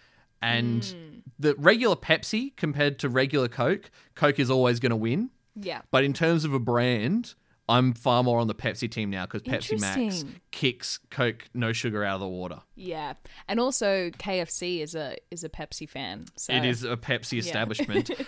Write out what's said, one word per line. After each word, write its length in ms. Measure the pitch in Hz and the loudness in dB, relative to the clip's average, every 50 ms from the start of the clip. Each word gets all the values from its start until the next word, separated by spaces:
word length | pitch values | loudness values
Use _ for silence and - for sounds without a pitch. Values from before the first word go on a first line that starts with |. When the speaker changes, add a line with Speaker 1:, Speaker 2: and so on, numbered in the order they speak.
| _ _ _ _ _ _ _ - | _ _ _ _ _ _ _ -4
Speaker 1:
And 420 | - 117 120 117 120 120 117 117 113 | -2 0 2 2 2 0 0 -2 -2
Speaker 2:
Mm. 400 | - 185 170 165 156 - - - - - - | -4 -8 -12 -16 -20 -20 -20 -20 -20 -6 0
Speaker 1:
the 140 | 139 151 143 | 2 2 2
regular 400 | 139 143 175 220 226 254 226 175 | 6 6 6 6 6 6 2 2
Pepsi 580 | - - - 160 156 - - - 220 254 277 - | 2 2 2 2 2 0 -2 -2 -2 -4 -4 -6
compared 460 | - - 156 147 143 147 143 139 - | -4 -4 -2 0 2 2 2 2 0
to 80 | - 135 | -2 0
regular 400 | 120 131 135 139 143 143 127 117 | 2 2 2 2 2 2 0 0
Coke, 420 | - - 120 135 190 202 - - _ - - _ - | 0 0 2 2 0 0 -4 -12 _ -20 -20 _ -4
Coke 240 | - 156 147 143 - | 2 2 4 4 4
is 120 | 139 120 | 2 4
always 280 | 131 131 127 123 120 117 | 4 4 4 4 4 2
gonna 180 | 123 123 117 | 2 0 2
win. 340 | 110 107 113 127 180 240 262 _ _ _ _ - | 2 0 0 0 0 -2 -4 _ _ _ _ -14
Speaker 2:
Yeah. 260 | 214 202 185 156 117 - _ | -12 -10 -10 -10 -10 -4 _
Speaker 1:
But 140 | - 131 139 | 2 4 4
in 80 | 139 135 | 4 2
terms 320 | - 165 160 170 160 151 | 2 4 4 4 4 2
of 100 | 156 135 | 2 0
a 60 | 135 | 0
brand, 720 | 117 123 120 120 120 127 123 110 104 131 190 233 233 - - _ _ _ _ _ _ - | 2 2 4 4 4 4 2 2 2 0 0 0 -2 -4 -10 _ _ _ _ _ _ 2
I'm 240 | 117 123 127 127 117 | 4 4 6 4 2
far 300 | 117 - 127 120 123 127 | 2 2 2 4 4 4
more 160 | 123 120 117 | 4 4 2
on 80 | 117 | 2
the 80 | 110 104 | 0 -2
Pepsi 340 | - - 120 95 107 - 113 | -2 -4 -4 -4 -4 -4 -6
team 200 | 117 117 107 101 | -4 -4 -4 -4
now 160 | 98 95 92 | -4 -6 -6
'cause 160 | - - 107 - | -6 -8 -8 -6
Pepsi 360 | 254 262 - - - - 214 | -4 -4 -4 -2 -2 -2 0
Max 160 | 208 - - 269 | 0 2 2 0
Speaker 2:
Interesting. 420 | 240 214 190 170 147 135 - - _ _ - | -2 -2 -4 -6 -8 -10 -12 -18 _ _ -6
Speaker 1:
kicks 460 | - - 131 117 - - - - - _ - | -2 -2 -2 -2 -2 -6 -8 -8 -8 _ -8
Coke 380 | - - 127 120 113 117 - - - | -4 -2 0 0 -2 -4 -10 -12 -6
no 180 | 123 120 113 117 | -4 -2 -2 -2
sugar 300 | 113 - 120 107 104 104 | -2 -4 -4 -2 -2 -2
out 100 | 98 98 | -2 -2
of 60 | 95 | -2
the 80 | 98 95 | -4 -6
water. 320 | 92 92 90 87 80 80 - _ - | -6 -6 -8 -8 -10 -12 -18 _ -20
Speaker 2:
Yeah. 380 | - 185 180 165 156 151 139 131 - - - - - - - | -16 -12 -10 -10 -8 -8 -10 -10 -12 -16 -20 -20 -14 -8 -4
And 100 | 208 233 | -2 0
also 500 | 240 269 262 - 220 202 196 190 180 175 165 | 0 0 0 0 2 2 2 0 0 -4 -6
K 220 | - - 196 190 185 | -8 -6 -4 -2 -2
F 80 | 170 - | -2 -4
C 320 | - - 180 180 180 165 | -6 -6 -4 -4 -4 -4
is 140 | 151 156 165 | -6 -6 -8
a, 220 | 160 151 131 - - - - | -8 -8 -8 -10 -12 -14 -14
is 120 | 175 170 170 | -12 -12 -12
a 40 | 151 | -10
Pepsi 400 | - - 156 - - - 156 147 | -10 -10 -10 -10 -10 -10 -12 -12
fan. 380 | - - 135 92 95 104 - - - | -12 -10 -10 -10 -10 -12 -14 -16 -14
So 160 | - - - 127 | -10 -6 -2 0
Speaker 1:
It 100 | 127 123 | 0 2
is 200 | 127 120 113 127 | 0 0 -2 -4
a 120 | 117 120 | -4 -6
Pepsi 360 | 117 - - 131 117 117 - 127 | -4 -2 -2 -4 -2 -4 -4 -4
Speaker 2:
Yeah. 60 | 117 | -4
Speaker 1:
establishment. 720 | 107 175 165 107 113 107 110 - 294 - - 392 - - - | -2 -2 -2 -2 -2 -2 -2 -2 -2 0 0 0 0 -2 -4
Speaker 2:
<laughs> 40 | - 277 | -8 -8